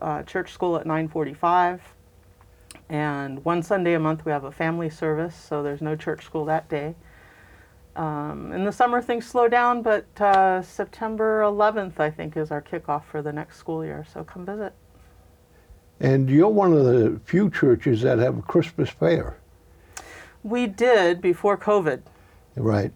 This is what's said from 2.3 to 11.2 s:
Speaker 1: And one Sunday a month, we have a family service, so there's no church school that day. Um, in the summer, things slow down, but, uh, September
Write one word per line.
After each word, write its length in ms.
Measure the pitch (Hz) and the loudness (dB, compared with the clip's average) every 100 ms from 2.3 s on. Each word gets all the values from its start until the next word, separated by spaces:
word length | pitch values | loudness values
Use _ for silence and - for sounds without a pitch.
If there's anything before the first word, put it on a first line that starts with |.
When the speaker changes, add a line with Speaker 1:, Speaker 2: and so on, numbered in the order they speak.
| _ _ _ - - - | _ _ _ -20 -20 -8
Speaker 1:
And 540 | 151 151 143 139 135 | -4 -4 -4 -8 -6
one 200 | 165 170 | -4 -2
Sunday 300 | 170 196 175 | 0 0 2
a 60 | 165 | 0
month, 260 | 156 156 160 | 0 -2 -4
we 60 | |
have 140 | 147 135 | -4 -6
a 60 | |
family 380 | - 165 170 160 | -6 -4 -4 -6
service, 460 | 160 160 156 170 165 | -4 -4 -2 -4 -8
so 260 | - 147 | -8 -6
there's 200 | 143 143 | -4 -6
no 140 | 151 156 | -6 -6
church 280 | - 156 | -6 -8
school 220 | - 160 151 | -8 -6 -2
that 240 | 160 - | -4 -4
day. 260 | 147 147 - - - - - - - - _ - - | -6 -6 -12 -20 -20 -20 -20 -20 -20 -20 _ -16 -8
Um, 560 | 156 147 151 143 135 | -6 -6 -8 -10 -10
in 100 | 185 | -6
the 80 | 202 | -4
summer, 300 | - 247 240 | 2 2 2
things 240 | 240 233 - | -2 -6 -2
slow 220 | 247 233 | 2 4
down, 340 | 240 240 240 | 4 2 0
but, 240 | 233 208 - - | 0 0 -2 0
uh, 400 | 202 196 190 185 | 4 4 4 0
September 800 | 185 - 196 - 220 220 | -4 -10 -10 -8 -8 -2